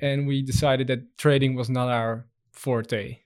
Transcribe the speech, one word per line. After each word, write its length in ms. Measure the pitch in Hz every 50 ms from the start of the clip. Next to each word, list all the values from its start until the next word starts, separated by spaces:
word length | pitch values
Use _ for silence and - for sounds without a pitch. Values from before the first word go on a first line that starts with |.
and 240 | 147 139 139 143 143
we 160 | 139 139 135
decided 460 | 135 131 113 - 156 143 131 131 135
that 300 | 131 131 120 123 - _
trading 380 | - - 151 143 139 135 131 131
was 140 | 127 120 113
not 200 | 131 127 123 123
our 380 | 120 117 113 113 113 113 117 - _ _ _ _ _
forte, 640 | - - 139 123 117 113 - 123 107 - - 123 - _